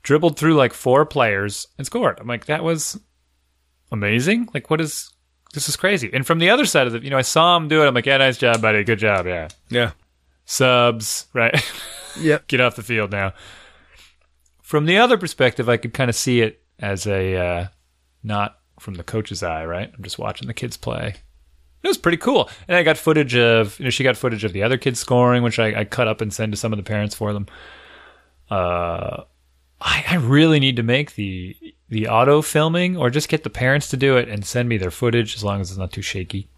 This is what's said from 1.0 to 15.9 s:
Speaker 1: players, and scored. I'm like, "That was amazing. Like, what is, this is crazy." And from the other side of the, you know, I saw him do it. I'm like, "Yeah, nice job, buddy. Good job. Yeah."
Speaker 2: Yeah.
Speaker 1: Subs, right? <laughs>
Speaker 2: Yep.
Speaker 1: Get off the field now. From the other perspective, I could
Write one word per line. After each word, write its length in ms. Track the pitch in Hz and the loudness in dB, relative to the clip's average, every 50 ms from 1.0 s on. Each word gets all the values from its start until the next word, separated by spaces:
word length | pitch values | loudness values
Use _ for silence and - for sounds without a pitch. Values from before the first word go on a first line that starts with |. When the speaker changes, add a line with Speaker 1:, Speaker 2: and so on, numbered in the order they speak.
| 156 | 4
Speaker 1:
players, 600 | 156 - 147 123 110 101 98 101 104 98 - - _ _ | 2 2 0 2 2 2 0 -2 -4 -6 -8 -12 _ _
and 100 | - 139 | -12 -12
scored. 320 | - - 240 233 143 95 - | -6 -4 0 0 0 0 -2
I'm 80 | 110 | -8
like, 200 | 117 120 113 - | -8 -8 -8 -4
"That 140 | - 151 165 170 | -4 -4 -2 -2
was 340 | 165 170 156 - - - 202 _ _ _ _ _ _ _ _ _ _ _ _ _ _ _ _ _ _ | -2 -4 -4 -4 -8 -10 -14 _ _ _ _ _ _ _ _ _ _ _ _ _ _ _ _ _ _
amazing. 600 | - 107 101 101 110 120 131 175 214 233 240 220 - | -6 -4 0 0 0 2 2 2 0 0 -2 -4 -8
Like, 160 | 143 - - | -10 -4 -2
what 120 | 160 156 | -2 -2
is, 300 | 165 151 - - - - _ _ _ _ _ _ _ _ - | -2 -4 -6 -10 -12 -14 _ _ _ _ _ _ _ _ -10
this 160 | 143 - - | -8 -6 -6
is 60 | - | -4
crazy." 320 | - - 190 202 175 120 95 | -2 0 0 0 0 -2 -2
And 140 | 110 131 131 | -4 -4 0
from 120 | - 165 165 | 0 0 2
the 100 | 165 180 | 4 4
other 160 | 226 277 294 | 4 4 2
side 220 | - - 151 131 | 2 2 2 2
of 60 | 123 113 | 2 -2
the, 80 | 117 135 | -6 -6
you 60 | 139 | -2
know, 80 | 139 | -2
I 40 | 131 | -2
saw 340 | 123 - - 160 165 175 175 | -2 2 2 4 4 6 4
him 120 | 170 160 147 | 2 2 2
do 120 | 156 156 151 | 4 4 4
it. 40 | |
I'm 60 | 139 127 | 4 4
like, 120 | 120 113 | 2 2
"Yeah, 120 | 135 139 | 2 4
nice 200 | 135 135 135 123 | 4 4 2 2
job, 240 | - 131 120 117 113 | 2 2 2 2 4
buddy. 220 | 110 110 107 107 104 | 2 2 2 2 2
Good 160 | 107 113 98 | 0 0 2
job. 260 | 110 107 101 95 87 | 2 2 2 2 0
Yeah." 220 | 90 90 85 80 82 - _ _ _ | -2 -4 -6 -8 -10 -14 _ _ _
Speaker 2:
Yeah. 220 | 117 120 120 104 - _ _ _ _ _ _ _ _ _ _ | -2 -2 -2 -2 -4 _ _ _ _ _ _ _ _ _ _
Speaker 1:
Subs, 840 | - - - 131 127 123 123 120 120 117 113 107 - - - - _ - | -10 -2 2 2 4 6 6 4 4 2 -2 -6 -8 -8 -8 -10 _ -2
right? 220 | 127 117 113 - 147 - - - | 0 0 2 0 0 -2 -4 -12
<laughs> 60 | - - - - - - - - | -14 -16 -16 -18 -20 -20 -18 -12
Speaker 2:
Yep. 300 | - 160 156 147 - _ | -2 0 0 0 0 _
Speaker 1:
Get 140 | - 135 123 | -2 0 2
off 140 | 127 120 - | 2 2 0
the 80 | - 107 | -4 -8
field 260 | - 120 110 107 95 | -4 -4 -4 -2 -4
now. 220 | 104 101 98 98 - - - - - - - - _ _ _ _ _ - - _ _ _ _ _ _ _ _ _ _ _ | -4 -4 -4 -4 -6 -10 -20 -20 -20 -20 -20 -20 _ _ _ _ _ -20 -20 _ _ _ _ _ _ _ _ _ _ _
From 240 | _ - - 151 151 | _ -2 -2 0 2
the 120 | 160 180 202 | 4 4 4
other 180 | 240 247 247 | 6 4 4
perspective, 500 | 190 185 156 - - 135 123 - - 120 | 2 0 -8 0 2 2 2 2 0 0
I 100 | 117 120 | 0 0
could 180 | 113 - 120 | 0 0 -8